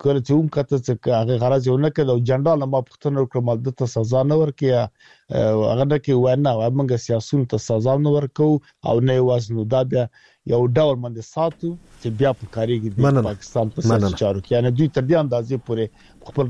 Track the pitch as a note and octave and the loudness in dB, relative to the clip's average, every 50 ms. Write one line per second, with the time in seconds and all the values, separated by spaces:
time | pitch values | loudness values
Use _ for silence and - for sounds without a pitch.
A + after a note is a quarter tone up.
0 | - C#3 C#3+ C#3 A#2+ - C#3+ D#3 D#3+ D3+ - D3 C3+ - C#3+ C3+ B2 - B2 - | 0 0 0 0 0 2 2 2 2 0 -2 -4 -2 -2 -2 -4 -2 -2 -4 -2
1 | - C3 B2 A2+ A2+ A#2 B2+ A2+ A#2+ B2+ C3+ C3 B2 B2+ B2+ C3+ D3 D#3 C#3+ E3 | 0 0 0 0 2 0 0 0 2 2 2 2 2 2 0 2 0 0 0 0
2 | D3 C3 B2 A#2+ A#2+ A#2 B2+ C3 C#3 E3 E3 D3 C#3 C3 C#3 C3 B2 _ _ _ | 0 0 0 0 0 0 0 0 2 2 0 0 0 -2 -2 -4 -4 _ _ _
3 | - D3 C#3+ C3+ C3+ B2+ - B2+ A#2+ A#2+ A#2 A2+ B2 C3+ B2+ - C3 A#2 - A#2 | -6 -4 0 0 -2 -2 -2 -2 -2 0 -2 -2 -2 -6 -4 -4 -4 -2 -2 -2
4 | A2+ A2 B2+ C3 C3 C#3+ D3+ D#3 D#3+ D3 C3+ - C#3+ C3 B2+ A#2+ A2+ G#2 _ _ | -2 0 2 2 2 2 2 2 2 0 -2 -2 0 2 2 2 0 -2 _ _
5 | - - - _ _ - - B2+ A2+ A2 A2 G#2+ G#2+ A2+ A2+ B2 C3+ C#3+ D#3 C#3+ | -20 -20 -20 _ _ -6 -2 0 0 2 2 2 2 2 2 0 0 0 0 -2
6 | - C#3+ C3+ B2 B2 B2+ B2+ C#3 D3 C#3 A#2+ A2 A2 A#2+ B2+ C#3+ C#3 B2+ B2 A2+ | 0 0 2 2 4 2 2 2 2 0 0 0 0 -2 0 0 0 0 -2 -2
7 | - - A#2 A2+ - - - C#3+ B2+ - - A2+ - - A2+ A2 A2 B2+ C3+ C#3 | -2 -2 -2 -2 -2 -2 -2 -2 0 0 -2 -4 -2 -2 -2 0 2 2 2 2
8 | D3 D3 D3 D3 C#3+ C3+ - - D3+ D3+ D3+ C#3+ _ _ _ _ - B2+ A#2 A#2+ | 2 2 0 0 -2 -4 -2 0 2 2 2 0 _ _ _ _ -4 0 0 2
9 | B2+ C3 B2+ B2+ B2+ B2 B2 B2 A2+ G2+ A2+ A2+ G#2+ A2 C3 C3 C3 B2+ C3 B2 | 2 2 2 2 2 2 0 0 -2 -4 -6 -4 -2 0 0 0 0 0 0 -2
10 | A#2+ A2+ _ _ _ _ _ _ - - A#2+ A#2+ B2 B2 A#2+ D#3 D#3 D3 C3+ B2 | -2 -4 _ _ _ _ _ _ -4 -2 0 2 2 2 2 2 2 2 2 -2
11 | B2 A#2+ A#2 A2+ A2 - - D#3 E3 E3 D#3+ - - E3+ F3 F3 - - - - | -4 -10 -10 -12 -14 -10 -6 -4 -4 -4 -4 -6 -8 -8 -8 -10 -16 -20 -16 -8
12 | - A#2+ A2 G#2+ C3+ C3+ B2 - - - - A2+ A2+ A#2 B2 A2+ G#2+ A2 G2 A2+ | -8 -6 -2 0 0 0 0 -2 -8 -10 -6 -4 -2 -2 -2 -2 -4 -4 -2 0
13 | C3 C#3 C#3 C3+ A2 G#2+ G#2 G2 - - - A#2+ A2+ G#2+ - E3 D#3+ A2+ A2+ G#2+ | 2 2 2 2 0 -2 -4 -8 -10 -6 -2 -2 -2 -2 -4 -2 0 2 2 2
14 | G2+ F#2+ F2 - G#2+ G2+ G2 G2 - - B2 A#2+ A#2+ B2 B2 B2+ D#3+ C#3+ - C3+ | 2 0 0 0 0 0 0 -2 -2 -2 0 0 2 0 2 0 0 0 0 -2
15 | B2+ C3 F3 E3 D3+ C3 A#2+ A#2+ A#2 A#2 C3+ A#2+ - - A#2 A2+ A2 G#2 _ _ | 0 2 2 2 2 0 -2 -2 -2 -4 -6 -8 -6 -4 -4 -4 -4 -6 _ _
16 | - - - - - - - C#3+ C3+ | -20 -20 -20 -20 -16 -8 -4 -2 0